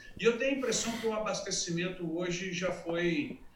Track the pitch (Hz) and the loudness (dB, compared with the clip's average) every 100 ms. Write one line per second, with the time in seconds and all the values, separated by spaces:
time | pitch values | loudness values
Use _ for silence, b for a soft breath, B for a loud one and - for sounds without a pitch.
0 | B B 220 226 269 269 247 196 233 233 | B B 4 4 4 2 2 0 0 0
1 | 220 214 208 180 196 175 175 170 185 - | 0 0 0 -2 -2 -2 0 0 0 -2
2 | 165 165 180 175 190 175 180 - 165 170 | -4 -2 0 -2 -2 -2 -2 -2 -2 2
3 | 175 151 123 - - | 2 2 0 -4 -14